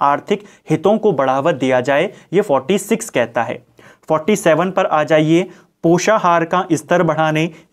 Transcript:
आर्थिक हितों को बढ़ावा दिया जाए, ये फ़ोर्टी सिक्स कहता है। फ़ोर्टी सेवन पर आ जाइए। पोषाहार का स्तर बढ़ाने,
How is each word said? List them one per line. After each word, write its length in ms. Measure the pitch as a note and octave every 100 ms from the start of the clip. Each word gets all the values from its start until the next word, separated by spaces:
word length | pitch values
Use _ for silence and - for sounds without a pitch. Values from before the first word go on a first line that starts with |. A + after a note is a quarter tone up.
आर्थिक 420 | C#3+ C#3+ - - - - -
हितों 280 | D#3 F#3+ G#3+
को 140 | G#3+
बढ़ावा 380 | C#3+ C3+ C3+ D#3
दिया 260 | D3 C3 B2+
जाए, 280 | B2 C#3 G3 - -
ये 80 | E3+
फ़ोर्टी 360 | E3+ C#3 C3 G3
सिक्स 320 | - A3+ -
कहता 340 | C3+ A#2 A#2+
है। 140 | A#2 - - _ - _ -
फ़ोर्टी 260 | G#3 G#3 G#3
सेवन 360 | E3+ D3+ F#3
पर 140 | F#3 F#3+
आ 180 | D#3
जाइए। 440 | D3 D#3 D#3 E3 F#3+ - _ _
पोषाहार 640 | E3 F3 G3+ G#3+ F3+ E3+ D#3+
का 200 | F#3 F#3
स्तर 300 | D3 - F3
बढ़ाने, 460 | E3 D3+ D#3 D#3 E3 - _